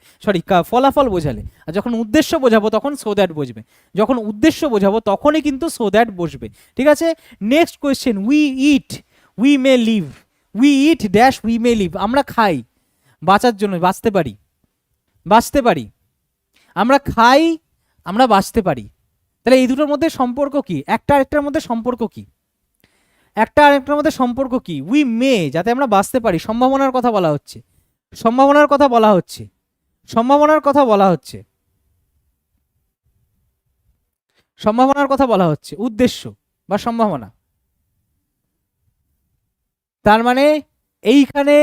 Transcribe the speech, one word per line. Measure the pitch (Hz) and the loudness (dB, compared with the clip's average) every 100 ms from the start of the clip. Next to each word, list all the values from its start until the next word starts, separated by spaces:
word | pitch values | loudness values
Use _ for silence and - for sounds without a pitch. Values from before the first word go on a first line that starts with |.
| _ _ 214 | _ _ -4
সরি, | 185 | -4
কা-, | - 185 | 0 -2
ফলাফল | 165 233 277 277 269 | 0 0 2 2 0
বোঝালে। | 180 147 110 - - - | -2 -4 -8 -12 -16 -10
আর | |
যখন | 175 240 | -8 -6
উদ্দেশ্য | 226 220 294 - 320 | -6 0 0 0 0
বোঝাবো | 262 220 208 | 2 2 2
তখন | 214 269 | -2 -4
so | 285 220 202 | -6 -4 -2
that | 185 | -2
বসবে, | 156 135 113 - _ _ 170 | -2 -10 -12 -20 _ _ -4
যখন | 214 254 | -2 -2
উদ্দেশ্য | 214 208 311 - 302 | -4 -2 0 0 -2
বোঝাবো | 214 196 220 | 0 0 0
তখনই | 214 202 294 311 | -2 -2 0 0
কিন্তু | 294 269 320 | -4 -6 -8
so | - 214 202 | -6 -2 0
that | 226 | 0
বসবে, | 185 170 139 110 | -4 -10 -10 -18
ঠিক | - _ - 277 | -20 _ -2 2
আছে? | 294 330 320 _ - | 2 0 -4 _ -10
নেক্সট | 202 285 339 - | -2 0 0 -2
কোয়েশ্চেন, | 285 269 262 202 | -6 -4 -4 -4
we | 208 294 302 262 277 | 0 0 0 0 0
eat, | 277 - - _ _ _ - | 0 -2 -14 _ _ _ -2
we | 262 285 262 | 2 2 2
may | 254 226 | 2 2
live, | 226 147 - _ _ _ 202 | -2 -4 -12 _ _ _ 0
we | 277 277 285 | 2 4 2
eat | 330 208 190 | 0 0 2
dash, | 254 254 214 | 2 2 -4
we | 233 240 | -2 0
may | 226 | 0
live, | 180 180 | -2 -4
আমরা | 202 269 | -2 -2
খাই | 277 - 214 147 113 _ _ _ _ _ | -2 0 0 -2 -8 _ _ _ _ _
বাঁচার | 160 202 247 202 | 0 2 2 -2
জন্য, | 208 180 | -4 -2
বাঁচতে | 180 190 233 | -2 -2 -2
পারি, | 196 143 101 _ _ _ _ _ _ _ _ - | -2 -4 -8 _ _ _ _ _ _ _ _ 2
বাঁচতে | 214 - 285 | 2 2 0
পারি, | 240 165 107 _ _ _ _ _ _ _ _ - | 0 -2 -6 _ _ _ _ _ _ _ _ -4
আমরা | 220 277 | 0 0
খাই, | - - 233 269 330 330 _ _ _ _ - | 0 2 4 4 2 -2 _ _ _ _ -6
আমরা | 202 254 | 0 2
বাঁচতে | 196 196 233 | 2 0 -2
পারি। | 180 131 101 _ _ _ _ _ | -2 -4 -10 _ _ _ _ _
তাহলে | - 262 | 2 2
এই | 254 | 2
দুটোর | 262 294 | 0 -2
মধ্যে | 294 320 | -2 -4
সম্পর্ক | - 247 247 277 277 | -2 -4 -4 -4 -4
কি? | - 156 - | -6 -8 -4
একটা | 220 - 285 | -6 0 0
আরেকটার | 269 294 | 2 -2
মধ্যে | 285 294 | -4 -6
সম্পর্ক | - 226 226 240 | -6 -6 -6 -6
কি? | 220 - 101 _ _ _ _ _ _ _ _ _ _ - | -8 -10 -20 _ _ _ _ _ _ _ _ _ _ -4
একটা | 220 - 294 | -2 4 4
আরেকটার | 285 277 294 | 4 0 -2
মধ্যে | 302 | -2
সম্পর্ক | - 247 240 269 247 | -2 -4 -4 -4 -6
কি? | - 151 | -6 -10
We | 147 285 277 226 | -2 0 0 0
may, | 269 233 151 | 0 0 0
যাতে | 156 190 | -2 -2
আমরা | 240 277 | -2 0
বাঁচতে | 196 196 254 | 0 0 -2
পারি, | 226 165 | -2 -2
সম্ভাবনার | - 226 254 269 269 | -4 -2 0 2 0
কথা | 254 240 | 0 -2
বলা | 214 170 | 0 0
হচ্ছে। | 147 - - - _ _ _ _ - | -2 -8 -20 -20 _ _ _ _ -4
সম্ভাবনার | 226 247 277 285 294 | -2 2 4 4 4
কথা | 285 285 | 4 2
বলা | 240 214 | 4 4
হচ্ছে, | 190 - - 104 _ _ _ _ _ - | 2 0 -12 -18 _ _ _ _ _ -6
সম্ভাবনার | 233 247 285 302 311 | -4 2 4 4 4
কথা | 285 277 262 | 2 2 2
বলা | 202 196 | 4 2
হচ্ছে, | 160 - 101 - _ _ _ _ _ _ _ _ _ _ _ _ _ _ _ _ _ _ _ _ _ _ _ _ _ _ _ _ _ _ _ | 0 -6 -20 -20 _ _ _ _ _ _ _ _ _ _ _ _ _ _ _ _ _ _ _ _ _ _ _ _ _ _ _ _ _ _ _
সম্ভাবনার | 214 220 262 277 285 | -4 2 2 2 0
কথা | 269 269 | 0 2
বলা | 196 175 | 2 0
হচ্ছে, | 147 - 147 | -2 -8 -10
উদ্দেশ্য | 247 214 247 - 120 101 _ _ - | -8 0 -2 -2 -14 -20 _ _ -8
বা | 104 | -6
সম্ভাবনা। | 240 233 214 147 104 _ _ _ _ _ _ _ _ _ _ _ _ _ _ _ _ _ _ _ _ _ _ _ _ _ _ _ 208 | -6 -4 -4 -4 -10 _ _ _ _ _ _ _ _ _ _ _ _ _ _ _ _ _ _ _ _ _ _ _ _ _ _ _ 0
তার | 214 | 2
মানে | 233 254 285 302 - _ _ _ | 2 2 2 0 -4 _ _ _
এইখানে | 208 277 269 285 285 294 | 2 2 2 0 2 4